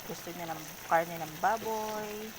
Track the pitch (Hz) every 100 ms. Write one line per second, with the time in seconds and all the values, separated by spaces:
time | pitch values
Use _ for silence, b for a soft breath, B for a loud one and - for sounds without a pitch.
0 | - - 180 175 170 156 156 - - 165
1 | 170 170 156 156 185 226 220 220 214 214
2 | 214 214 220